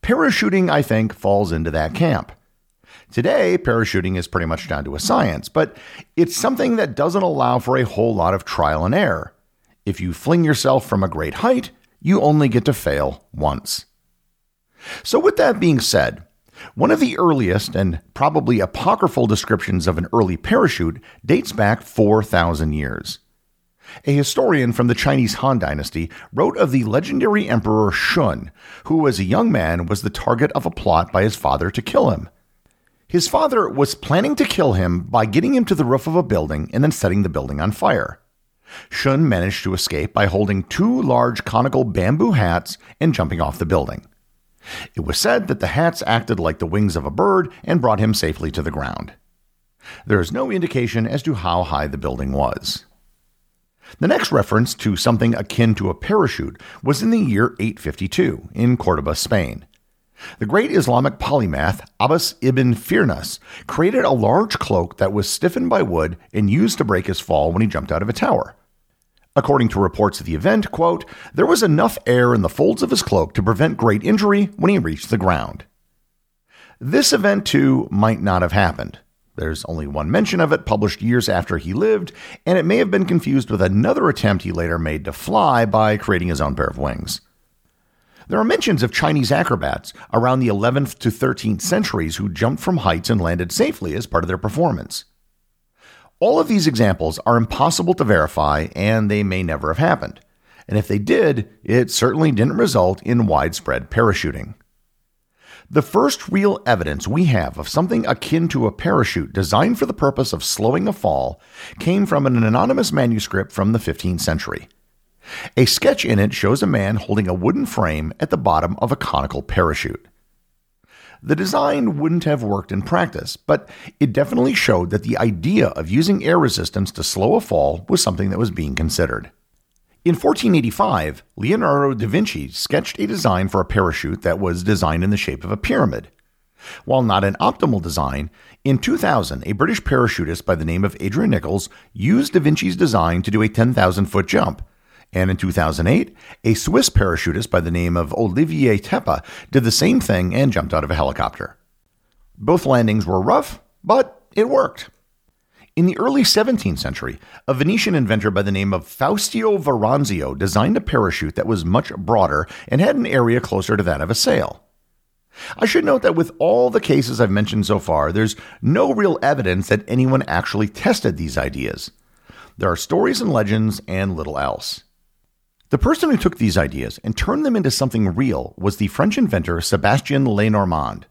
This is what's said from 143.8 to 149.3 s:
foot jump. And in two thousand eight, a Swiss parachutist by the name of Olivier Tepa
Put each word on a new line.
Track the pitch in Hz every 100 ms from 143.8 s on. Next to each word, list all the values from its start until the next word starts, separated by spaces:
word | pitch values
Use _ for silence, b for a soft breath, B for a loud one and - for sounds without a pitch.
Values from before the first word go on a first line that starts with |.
| 92 92 98
foot | 104 92
jump. | - - - - b b b b
And | 90 95
in | 92
two | 95
thousand | 85 80 80 82
eight, | - - B B B
a | 113
Swiss | 110 - 220 262
parachutist | - 98 82 - 80 -
by | 92
the | 85
name | 85 87 87
of | 82
Olivier | - 110 95 156 160 131 101
Tepa | - 190 - 71 B